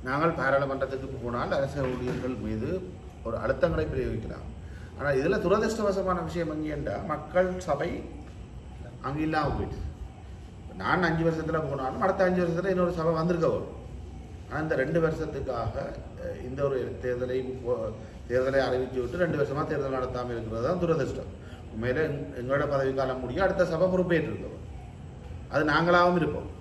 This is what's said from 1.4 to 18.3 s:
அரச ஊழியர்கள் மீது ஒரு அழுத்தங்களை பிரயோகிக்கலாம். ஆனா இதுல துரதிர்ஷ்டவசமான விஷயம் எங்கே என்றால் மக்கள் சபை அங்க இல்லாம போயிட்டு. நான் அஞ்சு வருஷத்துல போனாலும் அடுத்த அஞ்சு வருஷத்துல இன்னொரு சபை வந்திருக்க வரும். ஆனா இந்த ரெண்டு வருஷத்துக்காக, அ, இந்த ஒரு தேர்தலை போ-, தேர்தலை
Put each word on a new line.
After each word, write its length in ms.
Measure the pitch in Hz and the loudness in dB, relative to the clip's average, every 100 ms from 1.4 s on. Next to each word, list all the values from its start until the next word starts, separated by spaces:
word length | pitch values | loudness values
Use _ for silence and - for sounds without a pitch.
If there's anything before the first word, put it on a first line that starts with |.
| 156 | 0
அரச 300 | 165 139 143 | 0 0 0
ஊழியர்கள் 540 | 131 123 123 120 127 120 | -2 0 -2 -2 -2 -4
மீது 400 | 104 110 131 185 180 - - - | -2 -2 -2 -2 -4 -12 -14 -8
ஒரு 140 | - 113 | -4 -2
அழுத்தங்களை 480 | 113 131 170 160 156 | 0 2 4 2 0
பிரயோகிக்கலாம். 600 | 131 120 110 110 - - - - - - - | 0 -2 -2 -6 -8 -10 -12 -12 -12 -12 -4
ஆனா 100 | 139 | 0
இதுல 300 | 131 156 202 | 2 4 2
துரதிர்ஷ்டவசமான 840 | 175 208 226 226 208 190 185 175 | 4 4 4 2 0 2 2 0
விஷயம் 260 | 165 165 160 | 0 -2 -2
எங்கே 180 | 151 156 | -2 -4
என்றால் 380 | 147 135 101 156 | -4 -4 -4 -4
மக்கள் 540 | 147 - 180 185 180 | -4 0 2 4 0
சபை 440 | 160 143 165 277 - - - - - - - - - - | -2 0 0 -4 -8 -12 -12 -14 -14 -14 -14 -12 -14 -8
அங்க 180 | 131 147 | -6 -2
இல்லாம 340 | 156 156 143 | 2 2 2
போயிட்டு. 220 | 113 - - - - - - - - - - - 180 | 0 -2 -4 -6 -8 -12 -12 -14 -14 -14 -14 -14 -4
நான் 260 | 185 165 | 2 4
அஞ்சு 200 | 170 160 | 4 4
வருஷத்துல 460 | 165 160 156 160 151 | 2 2 0 0 0
போனாலும் 320 | 139 131 - | -2 -2 2
அடுத்த 220 | 196 185 | 2 4
அஞ்சு 220 | 180 180 170 | 4 4 2
வருஷத்துல 240 | 170 190 | 2 2
இன்னொரு 220 | 180 175 | 2 2
சபை 220 | 165 160 | 2 2
வந்திருக்க 340 | 160 165 170 156 | 2 2 4 4
வரும். 360 | 101 - - - - - - - - - | 2 -2 -10 -12 -12 -12 -12 -12 -12 -8
ஆனா 100 | 139 | -4
இந்த 140 | 156 143 | 0 2
ரெண்டு 260 | 131 165 | 4 4
வருஷத்துக்காக, 760 | 160 - 151 139 135 120 113 139 - - - - | 4 2 -4 -4 -4 -2 -2 -2 -6 -8 -10 -8
அ, 160 | - - 123 | -8 -8 -8
இந்த 140 | 135 | 0
ஒரு 340 | 139 131 117 120 | 0 0 -2 -4
தேர்தலை 420 | 123 123 127 127 127 127 | -4 -2 0 -2 -2 -6
போ-, 300 | 117 120 - - - - | -2 -2 -2 -6 -12 -14
தேர்தலை 300 | - | 0